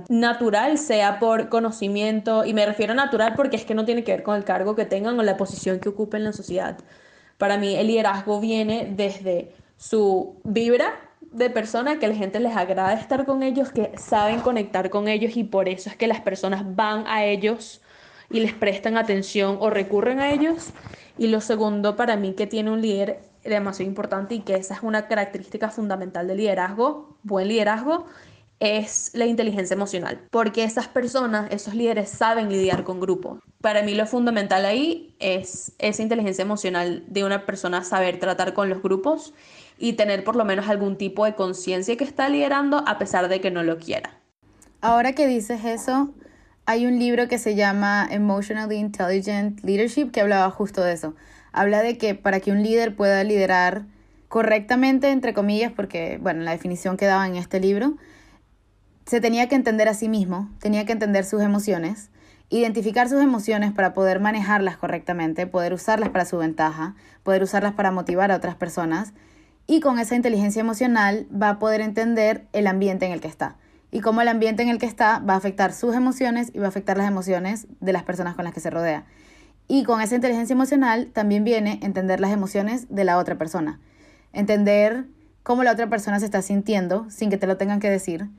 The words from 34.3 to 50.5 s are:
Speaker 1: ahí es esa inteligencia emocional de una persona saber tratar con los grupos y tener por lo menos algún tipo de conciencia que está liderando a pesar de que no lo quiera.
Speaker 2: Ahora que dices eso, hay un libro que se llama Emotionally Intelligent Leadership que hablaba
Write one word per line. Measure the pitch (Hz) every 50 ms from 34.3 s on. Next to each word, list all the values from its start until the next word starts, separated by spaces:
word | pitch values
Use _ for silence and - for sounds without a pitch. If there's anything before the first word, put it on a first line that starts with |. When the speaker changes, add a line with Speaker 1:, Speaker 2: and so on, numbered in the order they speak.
| 233 208 202 196 190 190 196
Speaker 1:
ahí | 196 214 254 294 330 330 - - - _ -
es | - 190 185 190 190 - - - - - - -
esa | - 214 208 - 220
inteligencia | 220 226 233 214 196 185 190 190
emocional | 202 208 208 - 185 185 175 175 175 170 - - -
de | 190 202 196
una | 196 196 196 196
persona | - 196 190 - 180 180 180 180
saber | - 214 190 185 180 175 180
tratar | 175 190 180 180 185 185 180
con | - 202 190
los | 190 190 190
grupos | 190 190 190 190 277 320 311 - - - - - - - - - - _ -
y | - 233 226
tener | 226 208 208 202 196 196
por | 214 226
lo | 240 220
menos | 202 190 196 202 214
algún | 208 202 202 196 190 190
tipo | 196 190 185 202 214
de | 214 214
conciencia | 214 190 185 185 180 - 185 185 185 190 233 233
que | 233 277
está | 285 - - 269 277
liderando | 285 285 285 277 277 277 285 285 285 294 294
a | - 214 -
pesar | 202 190 - 185 180 175
de | 190 190
que | 190 190
no | 180 175 165
lo | 165 165 165
quiera. | 160 - - - - - - _ _ _ _ _ _ _ _ _ - - _ _ -
Speaker 2:
Ahora | 226 233 233 240 262 262
que | 302 294
dices | 269 247 233 208 - 240 220 214
eso, | 233 226 226 - - 254 269 285 285 - - - - - _ - _ _ _ -
hay | - 226 233 240
un | 247 247 240
libro | 240 240 240 240 247
que | 240 247 233
se | - 220 208
llama | 202 202 202 196 202 202 202 202 208 196 -
Emotionally | - 208 208 208 196 202 202 208 220 214 214 214 214
Intelligent | 208 208 208 208 - 190 175 190 196 190 208 208 202 202 208 208 208 -
Leadership | 185 196 202 220 233 226 294 294 -
que | - 226
hablaba | 202 202 202 190 185 190